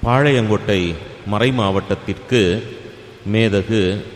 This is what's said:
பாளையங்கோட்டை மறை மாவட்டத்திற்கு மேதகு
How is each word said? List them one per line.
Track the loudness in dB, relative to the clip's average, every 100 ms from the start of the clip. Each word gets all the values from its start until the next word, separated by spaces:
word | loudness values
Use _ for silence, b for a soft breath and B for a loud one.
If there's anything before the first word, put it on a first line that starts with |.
பாளையங்கோட்டை | 2 2 4 4 2 0 2 0 0 -4 -12 -14 -6
மறை | 0 0
மாவட்டத்திற்கு | 2 0 0 -2 -6 -4 -8 0 2 2 0 -4 -14 -18 -20 -20 -14 -2
மேதகு | 2 2 2 0 2 2 0 -8